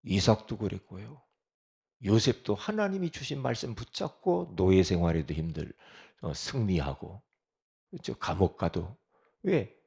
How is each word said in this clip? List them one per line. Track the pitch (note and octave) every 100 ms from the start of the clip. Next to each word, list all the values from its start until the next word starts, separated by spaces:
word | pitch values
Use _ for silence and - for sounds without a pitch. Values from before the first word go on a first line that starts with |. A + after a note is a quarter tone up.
이삭도 | A2+ G2 F#2 A2 - G#2
그랬고요. | G#2+ G2+ _ F#2 A2 C#3 _ _ _ _ _ _ _ _
요셉도 | F#2+ A2 A#2+ A#2 -
하나님이 | G2+ - G#3+ G3+ F#3+ F3
주신 | - C#3 C#3+
말씀 | B2+ A#2+ B2
붙잡고 | A2 A#2+ - D3+ - - F3 F3 -
노예 | F#2+ F#2+
생활에도 | F2 F2+ E2+ E2 D2+
힘들, | D#2 D#2+ D#2+ C#2+ - - - - _
어, | E2
승리하고, | D#2 - C3+ G#2+ F2+ C#2+ C#2 F2 G2 _ _ _ _ _ _ _
그렇죠? | F3+ - -
감옥 | - F2 F#2 -
가도. | F2 F2 E2+ - _ _ _ _
왜? | G3 D#3+ A2+ _